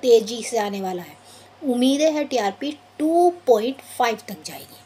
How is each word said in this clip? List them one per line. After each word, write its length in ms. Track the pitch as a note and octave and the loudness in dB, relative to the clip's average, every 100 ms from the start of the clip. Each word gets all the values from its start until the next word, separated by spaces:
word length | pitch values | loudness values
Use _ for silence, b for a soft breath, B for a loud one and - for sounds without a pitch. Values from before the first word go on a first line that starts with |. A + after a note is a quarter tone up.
तेज़ी 400 | C4 A3+ G3+ A#3 | 6 4 4 -8
से 160 | A3 A#3 | -6 -4
आने 220 | G#3 G3 | -4 -4
वाला 220 | F#3+ F3+ | -6 -8
है। 140 | E3+ - B B B - | -12 -20 B B B -10
उम्मीदें 460 | D4 B3 C4 C#4 D#4 | -4 2 2 4 2
है 120 | D4+ | 0
टीआरपी 460 | D4 B3 G3+ G3 C#4+ D4+ - _ | -4 -2 -2 -4 -10 -10 -18 _
टू 340 | D#4 E4+ F4 F4 - | 0 4 2 2 2
पॉइंट 340 | A3+ A3+ C4+ - - | 2 2 -8 -14 -4
फ़ाइव 200 | B3 A3 - | -2 -2 -10
तक 140 | G3+ | -16
जाएगी। 380 | - - - - | -16 -18 -20 -20